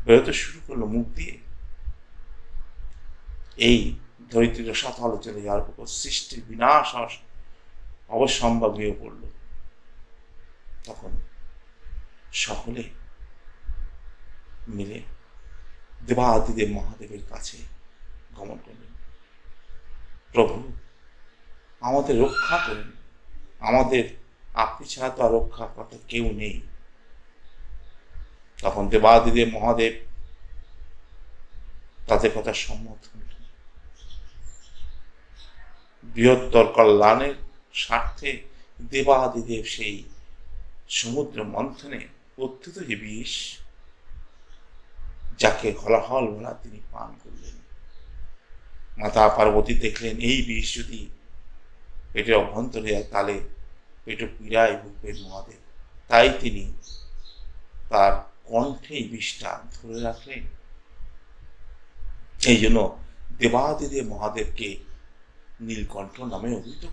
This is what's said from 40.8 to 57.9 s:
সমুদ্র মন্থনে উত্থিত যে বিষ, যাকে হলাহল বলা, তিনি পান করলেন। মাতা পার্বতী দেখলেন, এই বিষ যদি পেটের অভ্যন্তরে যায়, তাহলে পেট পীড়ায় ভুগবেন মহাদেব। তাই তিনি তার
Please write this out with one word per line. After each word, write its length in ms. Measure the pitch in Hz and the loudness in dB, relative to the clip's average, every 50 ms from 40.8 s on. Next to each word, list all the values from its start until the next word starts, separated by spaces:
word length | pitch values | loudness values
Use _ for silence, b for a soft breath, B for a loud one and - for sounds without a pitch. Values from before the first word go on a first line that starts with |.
| - - | -10 -4
সমুদ্র 560 | - - - 113 120 143 147 - - - 107 | -4 -4 -2 -2 -2 -2 -4 -4 -6 -8 -8
মন্থনে 640 | 104 98 104 123 139 139 - - 143 139 - - - - - _ - _ - | -6 -4 -4 -4 -4 -6 -12 -14 -12 -12 -12 -14 -16 -18 -20 _ -20 _ -8
উত্থিত 400 | 131 131 - - - 175 160 - | -8 -8 -8 -12 -18 -16 -14 -12
যে 180 | 170 - 107 | -6 -6 -6
বিষ, 600 | 104 107 107 107 110 - - - - - - - - - - - - - - - _ - - - - - - - - - - - - - - - - - - - - - - - - - - - - | -6 -6 -10 -10 -8 -8 -6 -6 -8 -8 -10 -12 -14 -16 -16 -16 -18 -20 -20 -20 _ -14 -14 -12 -12 -12 -16 -16 -20 -20 -20 -20 -20 -18 -20 -20 -20 -20 -18 -12 -10 -8 -8 -8 -6 -4 -4 0 4
যাকে 340 | - 110 - - - 110 | 4 4 4 4 0 -2
হলাহল 540 | 104 - - 104 113 107 - - 127 131 120 | -2 -2 2 4 4 4 4 0 0 0 0
বলা, 280 | 110 104 107 113 123 - | -2 -4 -6 -8 -10 -10
তিনি 260 | - - 120 104 - - - | -12 -12 -14 -12 -12 -12 -12
পান 220 | - - 57 - - - _ | -10 -12 -12 -14 -16 -18 _
করলেন। 300 | - - - - - - - - - - - - - - - - - - - - - - - _ _ - - - - - - - - - | -16 -14 -12 -12 -12 -14 -14 -16 -16 -18 -16 -16 -16 -14 -14 -14 -12 -10 -8 -8 -8 -8 -12 _ _ -18 -18 -16 -16 -14 -14 -12 -10 -8
মাতা 320 | - 107 107 - 113 107 107 | -6 -4 0 6 8 8 8
পার্বতী 460 | - - 107 107 104 107 104 - 117 | 8 6 6 6 8 6 6 8 6
দেখলেন, 420 | - - 110 - - 117 113 113 | 6 6 6 -2 -2 -4 -4 -4
এই 260 | 113 120 120 131 131 | 0 2 4 4 4
বিষ 320 | 120 117 113 110 110 - - | 2 0 0 -2 -2 -2 -4
যদি 320 | 120 117 117 117 110 101 95 - - - - - - - - - - - - - - - - - - - - | -4 -6 -6 -6 -8 -8 -8 -10 -14 -14 -14 -14 -12 -12 -12 -12 -14 -14 -16 -18 -18 -16 -10 -10 -10 -10 -4
পেটের 220 | - 107 104 117 113 | -4 -2 4 6 6
অভ্যন্তরে 560 | 104 98 - - 110 123 131 - 113 107 107 | 6 6 4 -2 -4 -4 -2 -4 -4 -2 0
যায়, 140 | 104 101 104 | 0 0 0
তাহলে 360 | - - 101 98 101 101 98 - - - - - - - - _ - - - - | 0 0 0 0 0 -2 -2 -4 -6 -6 -10 -10 -14 -14 -18 _ -20 -20 -18 -12
পেট 200 | 113 113 - 117 107 - - | -10 -8 -6 -6 -8 -8 -12
পীড়ায় 380 | 113 107 110 113 113 113 - | -8 0 4 6 6 6 4
ভুগবেন 400 | - - - - - - 104 95 95 | 0 -8 -12 -12 -10 -10 -8 -8 -10
মহাদেব। 360 | 98 95 95 98 - - - - - - - - - - - - - - | -10 -12 -12 -12 -14 -14 -16 -20 -20 -18 -18 -16 -18 -16 -18 -20 -2 6
তাই 240 | 120 117 123 135 127 - | 8 10 10 8 6 2
তিনি 320 | - 117 104 101 95 - - - - - - - - - - - - - - - - - - - - - - - - | 0 0 0 -2 -4 -4 -4 -6 -6 -8 -12 -12 -10 -8 -8 -8 -8 -8 -10 -12 -12 -12 -10 -12 -14 -12 -10 -8 -6
তার 420 | - | 2